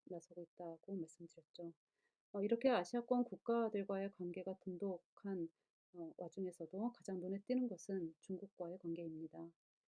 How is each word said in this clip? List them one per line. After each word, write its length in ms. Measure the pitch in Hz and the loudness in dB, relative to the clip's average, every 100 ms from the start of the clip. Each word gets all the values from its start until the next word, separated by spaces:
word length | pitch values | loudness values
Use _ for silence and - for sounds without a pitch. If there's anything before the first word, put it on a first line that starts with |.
나서고 380 | - 175 - 170 | -10 -10 -8 -10
있다고 540 | 170 - 175 165 - 196 | -10 -8 -8 -8 -6 -4
말씀드렸죠. 760 | 160 - 170 - - - 170 - _ _ _ _ _ | -4 -8 -16 -16 -16 -10 -10 -10 _ _ _ _ _
어, 100 | 202 | 2
이렇게 280 | 202 233 262 | 4 6 8
아시아권 540 | 220 175 240 233 247 | 6 4 0 4 4
국가들과의 880 | 240 208 - 233 226 214 196 196 196 - | 4 0 2 4 4 2 2 0 -2 -2
관계가 380 | 175 175 185 190 | -4 -2 -4 -4
돈독한, 880 | - 175 202 175 - - 202 190 165 - _ _ _ | -6 -2 -2 -2 -6 -8 -2 0 -2 -6 _ _ _
어, 180 | 175 165 - | -10 -8 -6
와중에서도 720 | 170 - 185 170 160 190 233 | -6 -2 -4 -4 -6 -2 -2
가장 280 | - - 185 | -2 -4 -2
눈에 200 | 180 196 - | -2 -2 2
띄는 220 | 254 247 | 2 2
것은 460 | 180 - 190 165 - | -2 -4 -2 -2 -6
중국과의 560 | - 190 190 - 170 185 | -6 -6 -6 -6 -6 -4
관계입니다. 720 | 170 170 170 160 160 165 165 - _ _ | -2 -2 -4 -6 -8 -8 -12 -14 _ _